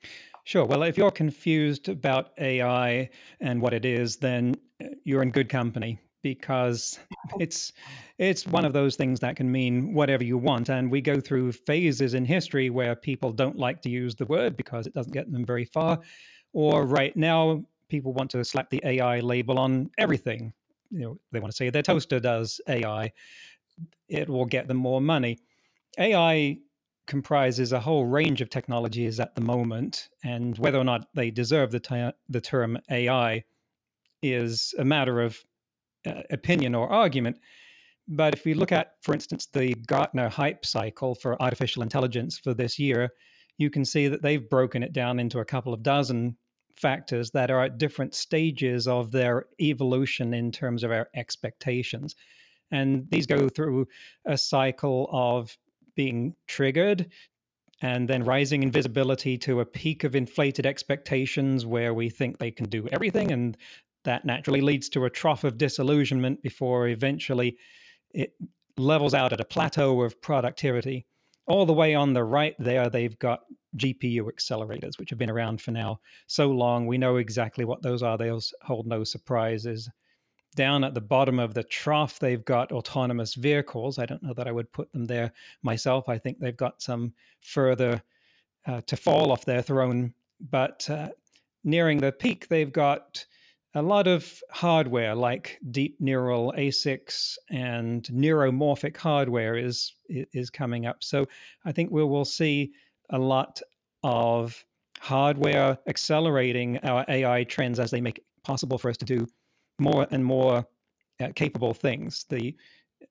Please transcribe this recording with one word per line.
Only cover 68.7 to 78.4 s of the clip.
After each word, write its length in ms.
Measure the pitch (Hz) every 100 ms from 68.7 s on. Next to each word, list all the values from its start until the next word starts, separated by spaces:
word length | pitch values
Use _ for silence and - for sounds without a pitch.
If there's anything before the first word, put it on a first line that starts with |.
| -
levels 360 | 131 156 143
out 200 | 135 127
at 80 | 117
a 40 | 113
plateau 560 | - 160 - 139 127
of 200 | 117 -
productivity. 840 | - 143 123 - 143 120 123 131 - _ _ _ -
All 200 | 190 175
the 80 |
way 200 | 156 156
on 200 | 147 143
the 100 | 123
right 320 | 110 139 151 -
there, 320 | 120 127 120
they've 280 | 120 117 110
got 220 | 123 117 - - _ 113
G 180 | 135
P 140 | 127 123
U 160 | 117 107
accelerators, 720 | - - 113 107 113 - -
which 120 | -
have 100 | 113
been 100 | 117
around 320 | 117 113 113
for 100 | -
now 280 | 113 107 107 _ - -
so 240 | - 143
long. 360 | 131 120 120 117
We 100 | 127
know 200 | 131 123
exactly 480 | 110 113 113 - 117
what 160 | 123
those 200 | 127 123
are. 160 | 117 113
They 140 | 117 117